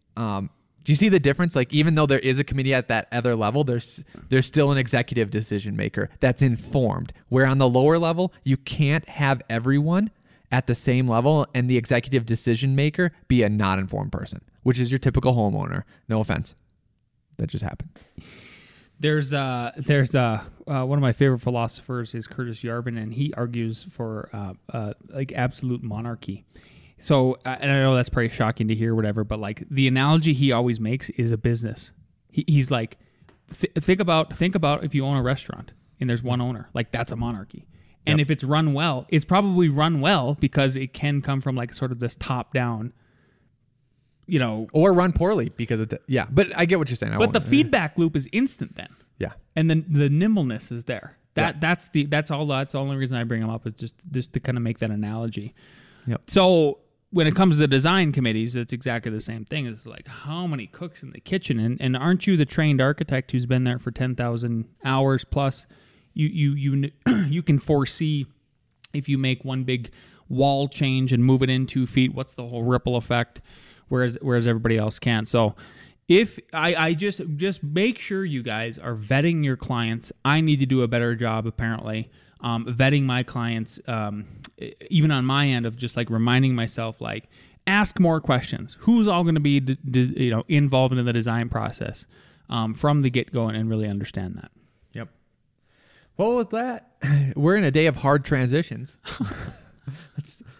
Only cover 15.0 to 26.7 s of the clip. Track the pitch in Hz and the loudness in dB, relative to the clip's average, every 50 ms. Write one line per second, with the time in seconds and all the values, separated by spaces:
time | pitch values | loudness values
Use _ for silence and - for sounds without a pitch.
15 | - 131 - 123 123 127 123 117 107 101 104 101 92 85 90 - - _ - _ | 0 2 2 2 2 4 4 4 2 2 0 -2 -4 -4 -6 -8 -8 _ -16 _
16 | _ - 110 110 107 - 87 - - - - _ _ _ _ _ _ _ _ _ | _ -2 -2 -2 0 0 -2 -4 -4 -8 -12 _ _ _ _ _ _ _ _ _
17 | _ _ _ _ _ _ _ - 160 - - - - - - - - - - - | _ _ _ _ _ _ _ -8 -6 -6 -6 -6 -6 -6 -8 -10 -14 -16 -18 -20
18 | - _ - - - - - - - - - - - - _ _ _ _ _ - | -20 _ -20 -20 -20 -20 -20 -20 -20 -20 -20 -20 -20 -20 _ _ _ _ _ -2
19 | 147 151 151 151 139 131 147 139 135 131 127 120 120 120 - 156 135 - 147 139 | 0 0 0 0 0 -2 -2 -4 -2 -2 -4 -4 -6 -8 -8 -6 0 2 4 4
20 | 131 117 - 131 123 113 110 104 - - - - - - 139 131 127 131 143 147 | 4 2 2 2 2 2 0 -2 -6 -10 -20 -14 -8 -4 -4 -2 -2 0 0 2
21 | 139 123 113 - 139 135 127 110 - 123 123 117 117 117 - - - - 127 120 | 2 2 2 4 4 2 2 2 -2 -2 -2 -2 -2 -4 -6 -10 -12 -10 -8 -8
22 | 113 - - 117 110 - - - 123 120 110 - - 117 117 120 117 123 117 113 | -8 -8 -10 -12 -12 -12 -10 -10 -8 -8 -10 -10 -8 -8 -6 -6 -6 -6 -6 -6
23 | 110 113 113 131 139 156 - - 120 120 120 117 113 113 110 - - 190 - - | -8 -8 -4 -4 -4 -4 -4 -4 -6 -4 -4 -4 -4 -4 -6 -8 -12 -16 -10 -10
24 | 117 110 110 107 - - - 104 101 95 92 - _ - - 117 107 104 110 _ | -8 -8 -8 -8 -10 -10 -10 -10 -10 -10 -12 -14 _ -10 -8 -8 -8 -8 -10 _
25 | - - - 135 135 135 - 131 127 127 - - 135 127 120 120 127 110 104 107 | -16 -12 -8 -8 -8 -6 -4 -2 -2 -2 -2 -4 -4 -4 -4 -4 -6 -8 -8 -6
26 | 113 120 117 - - - 98 - _ _ - - - - | -8 -8 -10 -10 -8 -10 -10 -10 _ _ -20 -20 -20 -20